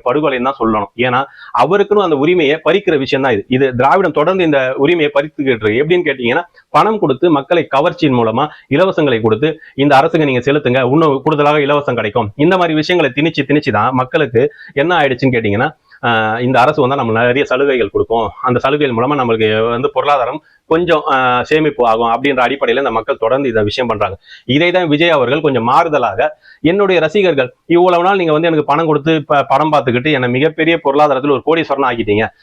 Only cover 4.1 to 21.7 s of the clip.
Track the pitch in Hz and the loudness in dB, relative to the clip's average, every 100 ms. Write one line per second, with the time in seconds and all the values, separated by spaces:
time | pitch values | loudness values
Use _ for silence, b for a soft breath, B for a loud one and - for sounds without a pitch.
4.1 | 151 156 190 165 139 127 135 143 175 147 | 0 0 0 0 0 0 0 0 2 0
5.1 | 139 151 - 139 117 107 113 156 180 151 | -2 -4 -4 -2 0 0 0 0 0 0
6.1 | 131 117 147 - b b 143 196 208 160 | -2 -2 -2 -4 b b 0 2 0 -2
7.1 | 127 175 147 131 175 - 135 170 170 151 | 0 2 0 0 -2 0 0 0 0 0
8.1 | 123 113 113 151 B B 143 190 180 147 | 2 0 0 -4 B B 0 0 2 0
9.1 | 113 107 107 151 156 B B 143 135 160 | 2 0 0 -2 -4 B B 2 4 2
10.1 | 165 147 127 127 147 135 127 127 151 156 | 2 0 0 0 0 0 0 2 2 2
11.1 | 135 151 151 147 151 139 147 - 117 107 | 0 0 0 2 2 2 0 0 -4 -2
12.1 | 123 107 - 156 190 170 156 151 180 143 | -2 -4 0 2 2 0 -2 0 0 0
13.1 | 127 160 156 135 147 143 107 117 131 127 | 0 -2 -2 -2 0 0 -2 0 -2 -2
14.1 | 160 135 135 147 B B 139 160 175 139 | -2 0 0 -2 B B -4 0 0 0
15.1 | 123 135 120 110 101 127 - b b 120 | 0 0 0 -2 -2 -4 -6 b b -2
16.1 | 113 110 113 127 131 120 - 123 117 117 | 0 -2 -2 0 2 2 2 0 0 -2
17.1 | 110 123 127 139 127 139 127 101 - - | 0 2 0 0 0 0 0 -2 -2 -2
18.1 | 113 107 - 123 120 131 147 143 117 127 | -2 -2 -4 -2 -2 0 0 -2 -2 -2
19.1 | 147 120 113 110 110 113 120 - - 139 | -2 -2 0 0 0 0 -2 -2 -2 0
20.1 | 143 120 - b b - 160 175 156 151 | 0 0 -6 b b -2 -2 2 0 0
21.1 | 135 127 123 123 156 156 | 0 0 -2 0 0 0